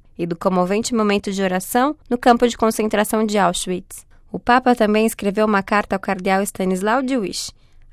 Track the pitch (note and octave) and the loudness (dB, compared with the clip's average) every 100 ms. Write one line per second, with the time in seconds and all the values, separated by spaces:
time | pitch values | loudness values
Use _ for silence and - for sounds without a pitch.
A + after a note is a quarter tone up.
0 | - - E3+ E3+ G3 F#3 F3+ G3+ A#3 A#3+ | -18 -8 -6 -2 0 2 2 0 -2 0
1 | G#3 G3+ G#3 G3 G3 F#3 - B3 C4+ D4+ | 2 0 -2 -2 -2 -2 -2 0 0 -2
2 | - A#3+ C4 A#3+ B3 - A3 A3 G#3+ G3+ | -6 0 4 4 4 2 0 0 0 0
3 | G#3+ A3 A3 G#3 F3+ F3+ - F3+ - - | 0 0 0 2 2 0 -4 -6 -8 -18
4 | - - - F3+ - B3 B3+ B3 G#3 G#3+ | -20 -20 -14 -6 0 2 4 2 2 2
5 | A3+ - G3+ G3+ G#3+ G3+ G3 G#3 - G3 | 0 -2 -4 0 2 0 0 -2 0 -4
6 | - G3 F#3 F#3+ G3+ - F#3 F#3 G3+ A#3+ | -4 -4 0 0 0 -4 -2 -2 0 0
7 | C4 C4+ G3 - - - _ - - | 0 -2 -2 -6 -10 -14 _ -20 -8